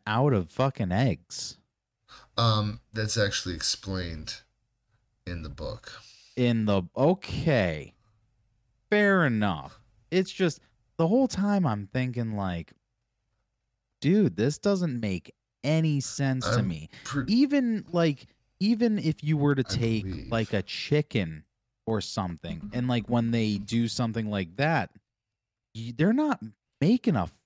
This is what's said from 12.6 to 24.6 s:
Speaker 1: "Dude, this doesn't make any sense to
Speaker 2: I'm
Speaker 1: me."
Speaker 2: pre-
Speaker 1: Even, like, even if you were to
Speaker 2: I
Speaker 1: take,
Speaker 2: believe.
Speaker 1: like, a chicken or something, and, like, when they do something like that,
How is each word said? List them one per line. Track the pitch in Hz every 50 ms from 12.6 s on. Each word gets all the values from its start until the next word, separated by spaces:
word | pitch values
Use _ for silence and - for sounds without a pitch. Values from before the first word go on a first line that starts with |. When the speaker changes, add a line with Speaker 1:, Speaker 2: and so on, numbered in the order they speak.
| 82 - _ _ _ _ _ _ _ _ _ _ _ _ _ _ _ _ _ _ _ _ _ _ _ _ _ _
Speaker 1:
"Dude, | - 143 185 214 208 143 85
this | 85 107 139 147 -
doesn't | - 202 202 185 180 165 123 120
make | 113 104 95 85 - - - _ _ _ _ _ -
any | 139 156 160 160 160 147 139
sense | 127 - - - 139 135 131 131 120
to | - 113 120
Speaker 2:
I'm | - 95
Speaker 1:
me." | 85 78 78 - - - -
Speaker 2:
pre- | - 131 143 120 -
Speaker 1:
Even, | 208 247 285 262 285 285 254 240 226 208 - -
like, | 170 175 165 160 139 - - - _ _ _ _ _ _
even | 190 214 240 208 240 233 214 202
if | - 160 147 -
you | - 147 156
were | 147 143 147 143
to | 135 123
Speaker 2:
I | - -
Speaker 1:
take, | 120 117 113 113 110 98
Speaker 2:
believe. | 95 87 78 - -
Speaker 1:
like, | 117 113 110 -
a | - 101
chicken | 92 - - - - - 147 151 147 - - 117 92 82 80 76 - _ _ _ _ _ _ _ _
or | - 110 104
something, | - - - - 95 90 85 78 - 82 82 82 78 104 107
and, | 123 123 127
like, | 123 120 101 -
when | 120 120 117 117
they | 117 117 113 107 104 101
do | 101 - 117 117 117 113
something | - - 123 113 104 117 110 107
like | 104 98 92 82 87
that, | 127